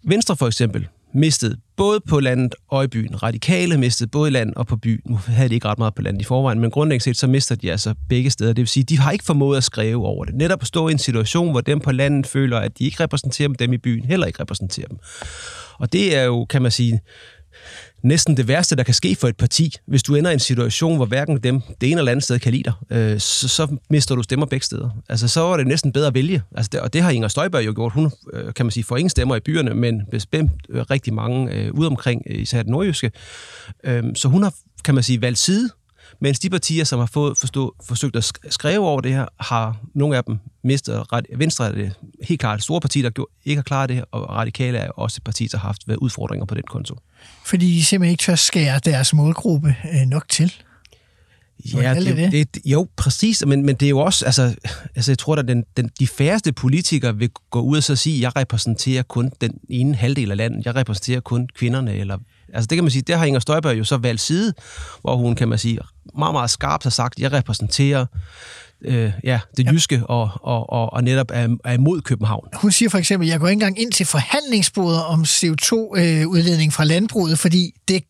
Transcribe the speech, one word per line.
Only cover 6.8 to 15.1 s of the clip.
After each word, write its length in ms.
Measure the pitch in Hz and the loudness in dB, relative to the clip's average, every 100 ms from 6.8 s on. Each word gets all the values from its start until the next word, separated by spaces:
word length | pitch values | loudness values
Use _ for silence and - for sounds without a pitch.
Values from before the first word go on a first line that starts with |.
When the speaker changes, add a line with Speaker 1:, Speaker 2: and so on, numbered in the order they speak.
| 156 131 | 2 2
Speaker 1:
set, 120 | 127 120 | 0 0
så 100 | 131 | 2
mister 280 | 135 135 | 2 0
de 160 | 117 90 | -4 -2
altså 240 | 90 107 - - | -4 -2 -4 0
begge 220 | 123 131 | 0 2
steder. 220 | - 110 | 0 0
Det 100 | 113 | 2
vil 60 | 120 | 0
sige, 160 | - | 0
de 140 | 127 156 | 2 4
har 120 | 139 | 4
ikke 120 | 196 | 2
formået 320 | - 147 139 135 | 0 2 2 2
at 80 | |
skrive 420 | 123 - 110 117 101 | 0 0 -2 0 -2
over 180 | 98 | -4
det. 100 | - | -6
Netop 260 | 107 165 185 | -2 0 0
at 40 | 117 | -2
stå 200 | 170 160 | -2 0
i 40 | |
en 60 | 151 | 0
situation, 520 | - 117 107 170 175 | 0 0 0 0 0
hvor 100 | 131 | 0
dem 200 | - 147 | 0 0
på 120 | 143 | 0
landet 340 | 127 143 143 135 | 0 2 2 0
føler, 320 | 139 135 117 | 0 0 0
at 200 | 110 - | -2 -2
de 60 | |
ikke 180 | 127 - | -4 -2
repræsenterer 460 | 165 - 135 - 143 | -2 -2 -4 -2 -2
dem, 60 | |
dem 180 | 131 120 | 0 0
i 60 | 123 | 0
byen 260 | 123 113 | 0 -2
heller 220 | 123 185 - | 0 0 0
ikke 140 | - | -4
repræsenterer 460 | - 98 92 - - | -8 -6 -6 -8 -10
dem. 100 | - - | -14 -16